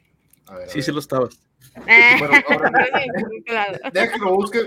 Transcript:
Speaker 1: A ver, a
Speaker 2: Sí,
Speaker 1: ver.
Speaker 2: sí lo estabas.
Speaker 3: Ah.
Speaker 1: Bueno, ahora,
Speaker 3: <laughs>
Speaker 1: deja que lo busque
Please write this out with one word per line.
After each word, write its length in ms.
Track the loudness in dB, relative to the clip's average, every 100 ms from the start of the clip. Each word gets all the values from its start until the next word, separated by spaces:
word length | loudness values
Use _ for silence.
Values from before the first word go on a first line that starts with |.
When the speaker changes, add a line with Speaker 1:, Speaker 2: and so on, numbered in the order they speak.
| _ _ _ _ _
Speaker 1:
A 80 | -18
ver, 80 |
a 40 | -10
Speaker 2:
Sí, 100 | -8
Speaker 1:
ver. 60 |
Speaker 2:
sí 80 | -6
lo 60 | -6
estabas. 420 | -4 -2 -4 -6 _ _ _ -8 4
Speaker 3:
Ah. 280 | 6 6 4
Speaker 1:
Bueno, 160 | 4 2 4
ahora, 220 | 0 0
Speaker 3:
<laughs> 1200 | 0 0 0 -4 -6 -8 -10 -6 -4 -4 -6 -6
Speaker 1:
deja 200 | -2 -2
que 60 | -2
lo 160 | 0
busque 240 | 0 0 -2